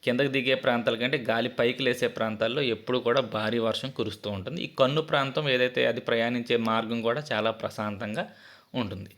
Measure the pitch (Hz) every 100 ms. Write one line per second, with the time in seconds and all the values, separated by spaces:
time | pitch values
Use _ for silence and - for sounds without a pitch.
0 | - 123 139 135 123 131 - 120 113 117
1 | 123 147 113 113 120 123 120 123 131 123
2 | 120 - 110 107 113 131 135 110 - 123
3 | 117 131 117 107 110 117 113 110 131 -
4 | 107 - 101 101 95 165 - - 131 147
5 | 151 147 135 131 147 127 127 127 123 117
6 | 123 117 117 123 120 120 113 110 110 117
7 | 113 127 147 110 110 110 - - 107 101
8 | 107 113 214 - - - _ 127 107 92
9 | 101